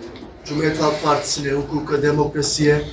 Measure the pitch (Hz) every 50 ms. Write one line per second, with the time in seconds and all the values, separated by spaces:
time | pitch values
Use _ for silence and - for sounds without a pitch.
0 | 117 117 - - - - - - - 147 147 151 160 151 151 - 151 151 151 151
1 | 160 151 143 143 - - - 151 143 139 139 143 139 - 156 147 - - 151 139
2 | 139 147 147 147 147 143 - 151 139 - - - 151 147 147 147 147 -